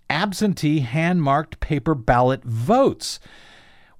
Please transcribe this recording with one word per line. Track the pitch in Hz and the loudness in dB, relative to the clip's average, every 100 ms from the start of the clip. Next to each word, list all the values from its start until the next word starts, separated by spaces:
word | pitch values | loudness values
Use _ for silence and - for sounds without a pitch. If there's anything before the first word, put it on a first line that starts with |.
| - | -6
absentee | 147 202 185 208 170 151 156 | -2 -2 -2 -2 0 0 0
hand-marked | 120 147 165 180 139 139 156 - | 0 0 0 2 2 0 -2 -8
paper | - 147 165 | -4 -2 -2
ballot | 147 113 123 127 131 | -2 2 4 4 0
votes. | 123 113 127 247 269 - - - - - - - - - _ - | -4 -4 0 2 2 0 -8 -12 -16 -20 -20 -20 -20 -20 _ -8